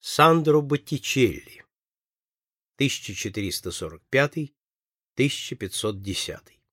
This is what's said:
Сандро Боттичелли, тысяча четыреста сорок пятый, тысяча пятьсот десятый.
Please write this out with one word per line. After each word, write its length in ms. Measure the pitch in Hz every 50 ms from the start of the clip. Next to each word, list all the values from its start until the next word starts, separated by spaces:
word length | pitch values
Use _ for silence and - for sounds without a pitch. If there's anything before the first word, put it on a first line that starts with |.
| - -
Сандро 520 | - - 147 165 165 165 156 156 151 151
Боттичелли, 1040 | 147 139 147 143 - - 151 135 - - - 135 127 104 78 71 - - - - - _ _ _ _ _ _ _ _ _ _ _ _ _ _ _ _ _ _ _ _ _ _
тысяча 360 | _ 139 139 - - - - 101
четыреста 580 | - - 107 98 107 101 95 - - - 92
сорок 300 | 85 - 87 78 80 82 _ _
пятый, 460 | - 131 143 143 - 165 151 143 _ _ _ _ _ _ _ _ _ _ _ _ _
тысяча 380 | - 131 143 - - - - 131
пятьсот 440 | - - 95 - - - 107 104 98
десятый. 640 | 98 98 92 - - - 87 82 _ _ _ _ _ _